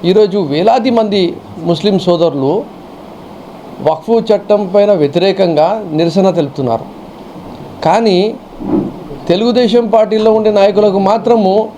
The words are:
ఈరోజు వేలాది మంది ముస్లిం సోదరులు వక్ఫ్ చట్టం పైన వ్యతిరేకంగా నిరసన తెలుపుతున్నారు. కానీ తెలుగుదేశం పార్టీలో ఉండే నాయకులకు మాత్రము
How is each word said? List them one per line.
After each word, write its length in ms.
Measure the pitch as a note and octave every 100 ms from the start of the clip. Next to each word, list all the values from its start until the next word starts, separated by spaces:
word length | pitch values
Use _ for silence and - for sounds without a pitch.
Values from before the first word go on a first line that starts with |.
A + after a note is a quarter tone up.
ఈరోజు 340 | E3+ G3 G#3 G3+
వేలాది 520 | D#3 D3 G#3 B3 A#3+
మంది 460 | A#3 G#3+ G3 E3+ - - -
ముస్లిం 400 | E3 E3+ G3+ F#3+
సోదరులు 640 | F3+ E3+ E3 C#3 C3+ F#3+ - - - - - - - - - - - -
వక్ఫ్ 500 | D3+ D#3 - A3+ A3+
చట్టం 380 | G#3 - G#3 F#3+
పైన 180 | G3+ G#3
వ్యతిరేకంగా 920 | F#3+ C#3+ E3+ F#3+ F#3+ F3+ D3+ D#3+ A3 G3
నిరసన 380 | D#3 E3+ E3 F#3+
తెలుపుతున్నారు. 540 | E3+ C#3+ C#3 B2+ A2+ - - - - - - - - - -
కానీ 500 | D#3+ G3+ A3+ F3+ G#3+ B3+ - - - - - - - - -
తెలుగుదేశం 580 | F3+ A#3 A#3 A#3 A#3 A#3
పార్టీలో 460 | A3 G#3+ G#3+ A3
ఉండే 180 | A3 G#3+
నాయకులకు 480 | G#3 G3 G3+ G#3+ F#3+
మాత్రము 760 | F#3+ A3+ A3+ A#3 F#3+ G3+ G#3+